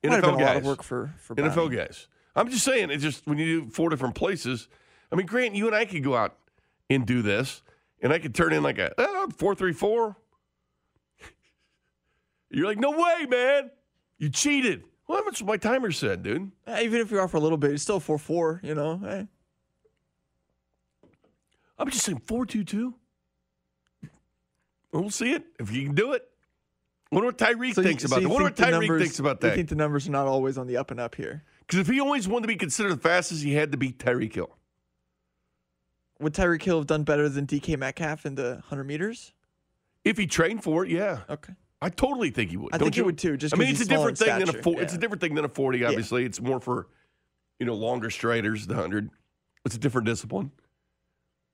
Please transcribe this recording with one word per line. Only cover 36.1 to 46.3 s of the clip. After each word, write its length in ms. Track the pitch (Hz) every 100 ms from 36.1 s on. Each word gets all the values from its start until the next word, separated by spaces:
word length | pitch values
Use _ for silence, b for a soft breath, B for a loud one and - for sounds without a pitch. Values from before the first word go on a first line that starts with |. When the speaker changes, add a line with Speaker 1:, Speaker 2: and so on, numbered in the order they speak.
| _
Speaker 1:
Would 120 | 151
Tyreek 300 | 151 185 165
Hill 140 | 190 165
have 100 | 147
done 160 | 156
better 240 | 151 147 147
than 160 | 139 143
D 140 | 147
K 160 | 151 147
Metcalf 500 | 135 - 160 151 151
in 100 | 139
the 260 | 123 123 -
hundred 180 | 139 139
meters? 480 | 151 196 233 - _ _ _ _ _ _ _ 202
Speaker 2:
If 120 | 220
he 100 | 185
trained 360 | - 165 220
for 220 | 190 160 190
it, 60 |
yeah. 300 | 165 202 139 -
Speaker 1:
Okay. 240 | 147 - 185 _ _
Speaker 2:
I 80 | 175
totally 400 | - 262 277 185
think 220 | 123 101
he 60 | 87
would. 160 | -
Speaker 1:
I 40 | 165
Speaker 2:
Don't 80 | -
Speaker 1:
think 100 | 208
he 60 |
Speaker 2:
you? 40 | 208
Speaker 1:
would 120 | 156
too, 180 | 175 139
just 180 | 147
Speaker 2:
I 40 | 151
mean, 100 | 254
Speaker 1:
'cause 140 | -
Speaker 2:
it's 0 |
a 20 |
Speaker 1:
he's 40 | 220
small 180 | 269 -
Speaker 2:
different 140 | 175
Speaker 1:
in 40 | 220
Speaker 2:
thing 120 | -
than 40 |
a 80 | 185
Speaker 1:
stature. 120 | 127
Speaker 2:
four. 180 | 170 170
It's 120 | 175
a 20 | 175
Speaker 1:
Yeah. 40 |
Speaker 2:
different 200 | 220 202
thing 140 | 170 151
than 100 | 147
a 40 |
forty, 300 | - 135 127
Speaker 1:
Yeah. 80 | 120
Speaker 2:
obviously. 340 | 117 110 123
It's 160 | 123